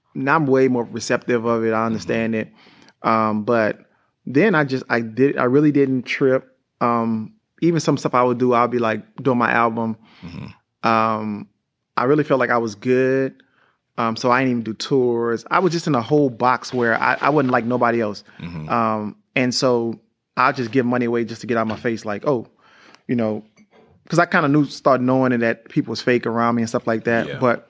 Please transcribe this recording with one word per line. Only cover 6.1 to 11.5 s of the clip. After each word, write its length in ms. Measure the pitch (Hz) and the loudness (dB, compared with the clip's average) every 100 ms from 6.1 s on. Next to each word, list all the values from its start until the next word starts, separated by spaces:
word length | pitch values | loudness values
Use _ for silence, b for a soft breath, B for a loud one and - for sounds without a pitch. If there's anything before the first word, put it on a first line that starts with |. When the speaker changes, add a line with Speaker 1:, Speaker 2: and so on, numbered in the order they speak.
| - 135 131 - _ _ - | -2 0 0 -4 _ _ -4
Speaker 1:
Um, 540 | 123 117 113 110 110 _ _ - | -2 0 -2 -4 -6 _ _ -2
even 180 | 165 165 | 0 0
some 180 | 151 143 | 0 0
stuff 160 | 151 | 2
I 100 | 127 | 2
would 140 | 123 120 | 2 2
do, 140 | 123 | 2
I'll 140 | 120 120 | 4 2
be, 120 | 120 | 0
like, 220 | 113 107 - - | -2 -2 -6 -6
doing 140 | 135 120 | -2 2
my 140 | 117 | 2
album. 440 | 120 117 113 113 110 B B | 2 2 0 -4 -6 B B
Speaker 2:
Mm-hmm. 680 | 85 78 - - _ _ 113 | -16 -14 -16 -18 _ _ 0
Speaker 1:
Um, 580 | 113 110 110 107 101 - | 2 0 -2 -6 -8 -12